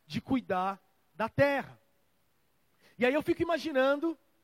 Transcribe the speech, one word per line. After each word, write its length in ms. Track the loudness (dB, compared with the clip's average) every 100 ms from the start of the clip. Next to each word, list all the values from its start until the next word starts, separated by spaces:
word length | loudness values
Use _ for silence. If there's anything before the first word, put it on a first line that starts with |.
| -10
de 140 | -8
cuidar 600 | -2 -2 -2 -2 -2 -6 _ _ _
da 140 | -6 -4
terra. 520 | 2 2 2 -4 -14 _ _ _ _ _ _ _ _ _ _ _ -2
E 80 | 2
aí 80 |
eu 80 | 2
fico 200 | 0 -2
imaginando 720 | 0 -2 -2 2 2 2 -2 -6 _ _